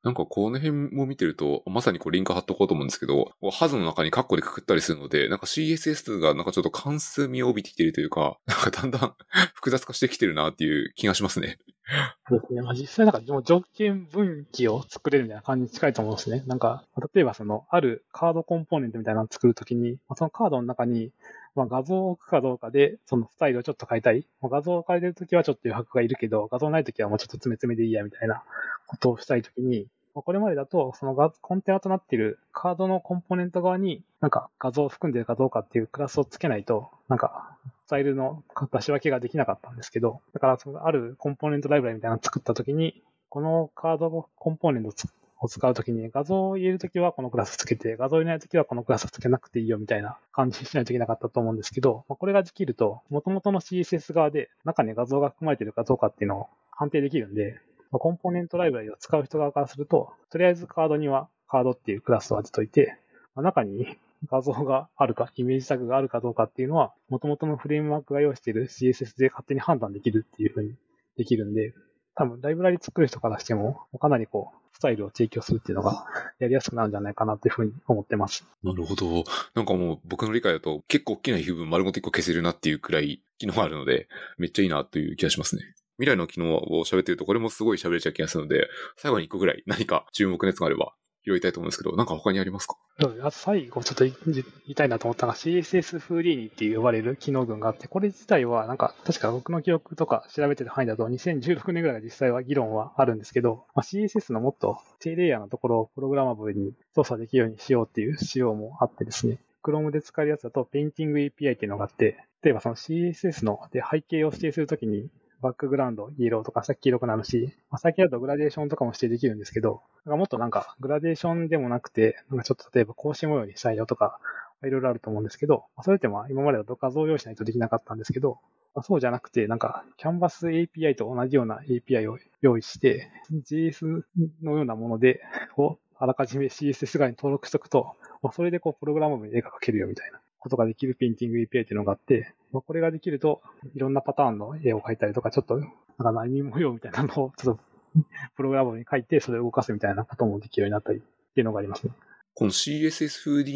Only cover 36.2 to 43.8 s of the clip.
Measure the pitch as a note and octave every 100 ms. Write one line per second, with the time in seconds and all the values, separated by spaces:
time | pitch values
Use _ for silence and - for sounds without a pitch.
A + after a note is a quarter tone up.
36.2 | C#3 - E3 A2 - A2 C3 - - B2+
37.2 | - - - - C3 - - C#3+ C#3 C3+
38.2 | C3 D#3 - - C#3 B2+ A2 C#3+ D#3 B2+
39.2 | A#2+ D#3 B2+ G2 - B2 - A#2+ A2+ -
40.2 | _ - C3 B2+ C#3+ D3 D#3+ D3+ A#2 C3+
41.2 | D3 C#3 D3+ D3 C#3 D3 B2 A2 A2+ A2+
42.2 | - - - A2+ - D3+ D#3+ - _ _
43.2 | _ C#3+ D#3 E3 D#3 -